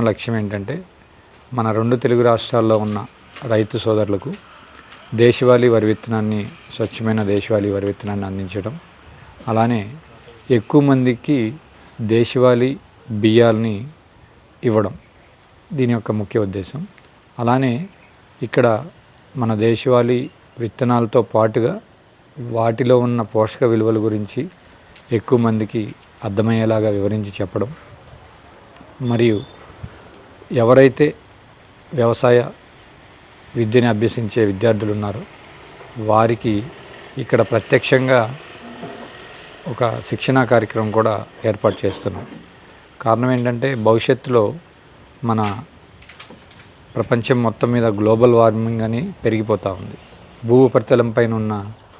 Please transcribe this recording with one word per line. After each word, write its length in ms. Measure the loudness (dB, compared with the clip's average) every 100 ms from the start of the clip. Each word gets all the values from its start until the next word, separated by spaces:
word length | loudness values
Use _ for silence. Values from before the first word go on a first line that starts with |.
| 0
లక్ష్యం 280 | -2 -4 -4
ఏంటంటే, 360 | -4 -8 -8 -10 -12 _ _ _ _ -20 -12
మన 180 | -4 -2 -2
రెండు 180 | 0 0
తెలుగు 200 | 0 2 2
రాష్ట్రాల్లో 480 | 2 0 0 2 0 0
ఉన్న 120 | -6 -10 -18 -20 -16 -4
రైతు 240 | -2 -2 -4
సోదరులకు 540 | -2 -2 -2 -4 -6 -14 -16 -20 -20 -20 -20 -20 -10
దేశవాళీ 560 | 2 4 4 4 6 6
వరి 120 | 2 2
విత్తనాన్ని, 500 | -2 -4 -4 -2 -4 -6 -12 -18 -8
స్వచ్ఛమైన 460 | -8 -4 -2 -2 0
దేశవాళీ 360 | -2 0 -2 0
వరి 160 | -2 -4
విత్తనాన్ని 400 | -6 -8 -6 -6
అందించడం, 460 | -8 -8 -8 -10 -12 -18 -20 -20 -20 -20 -14 -4
అలానే 340 | 0 2 0 -6 -14 -20 -20 -20 -18 -2
ఎక్కువ 300 | 0 2 2
మందికి 560 | 4 2 2 -2 -2 -2 -2 -6 -18 -20 -20 -10 0
దేశవాళీ 560 | 2 2 2 4 4 0 -2 -12 _ -10 -2
బియ్యాలని 520 | 2 6 4 4 -2 -6 -10 -18 _ _ -20 _ _ _ 0
ఇవ్వడం 260 | 0 0 -6 _ _ _ _ _ _ -12
దీని 200 | -4 0
యొక్క 200 | -2 -2
ముఖ్య 280 | -6 -2 -2 -2
ఉద్దేశం. 340 | -6 -10 -12 -12 -16 -20 _ _ -6
అలానే 320 | 0 2 0 -2 -6 -14 -20 _ _ -12
ఇక్కడ 260 | -4 2 2 2 -4 -18 _ _ _ -6
మన 180 | -2
దేశవాళీ 640 | 0 0 0 2 2 2 0 -4 -12 _ -10
విత్తనాలతో 640 | -10 -4 0 2 2 0 2
పాటుగా 380 | 2 2 2 -2 -4 -12 _ _ _ _ -16 -8 -2
వాటిలో 420 | -2 -2 2 2 2
ఉన్న 140 | -2
పోషక 400 | -2 0 -2 0
విలువల 340 | 0 2 2 0 -2
గురించి 360 | -4 -6 -8 -10 -12 -20 -20 -20 -20 -6
ఎక్కువ 260 | -6 0 2
మందికి 560 | 2 0 -2 -6 -6 -12 -20 -12
అర్థమయ్యేలాగా 640 | -8 -2 0 2 2 0 0 0
వివరించి 340 | -2 -2 -6 -8
చెప్పడం, 320 | -8 -6 -8 -10 -20 -20 -20 -20 -20 -20 -20 -20 -20 -20 -20 -8
మరియు 380 | -4 2 2 2 -4 -20 -20 -20 -20 -20 -20 -20 -20 -20 -6
ఎవరైతే 560 | 0 4 6 6 4 0 -2 -18 -20 -20 -20 -20 -20 -12
వ్యవసాయ 440 | -2 0 2 4 4 2 -8 -20 -20 -20 -20 -20 -20 -20 -20 -12 -4
విద్యని 340 | 2 2 2
అభ్యసించే 500 | 2 -2 -2 -4 0
విద్యార్థులు 480 | 0 2 0 0 -2
ఉన్నారో 300 | -4 -6 -8 -12 -20 -20 -20 -20 -20 -20 -10 0
వారికి 420 | 2 2 0 -2 -4 -6 -14 -20 -20 -18 -12
ఇక్కడ 220 | -2 0
ప్రత్యక్షంగా 800 | 2 0 0 0 2 2 4 2 0 -6 -16 -20 -20 -18 -16 -16 -18 -20 -20 -20 -20 -16 -12
ఒక 180 | -4 -2 -4 -8
శిక్షణా 340 | -6 0 2
కార్యక్రమం 440 | 4 2 2 -2 -2
కూడా 220 | 2 0 0 -6 -6 -4
ఏర్పాటు 280 | 0 -2 -2
చేస్తున్నాం. 420 | -4 -4 -8 -10 -14 -18 -20 -20 -20 -20 -20 -8
కారణం 280 | -2 0 2
ఏంటంటే, 360 | 0 -2 -2 -4 0 2
భవిష్యత్తులో 540 | 2 2 -2 2 2 2 -2 -16 -20 -20 -20 -20 -10 -4
మన 120 | -2 -2 -6 -14 -20 -20 -20 -20 -20 -20 -20 -20 -20 -20 -20 -14 -6
ప్రపంచం 420 | -2 -2 0 0
మొత్తం 260 | 0 0 -2
మీద 120 | 2 0 2
గ్లోబల్ 360 | 2 4 6 6
వార్మింగ్ 440 | 4 2 -4 -4 -4
అని 160 | -4 -6 -6
పెరిగిపోతూ 460 | -4 -2 -2 -2 -4 -8
ఉంది. 180 | -12 -16 -20 -20 -20 -12 2
భూ 100 | 4
ఉపరితలం 460 | 6 4 2 2 2 0
పైన 140 | 0
ఉన్న 180 | 0 -4 -6 -8 -16 -20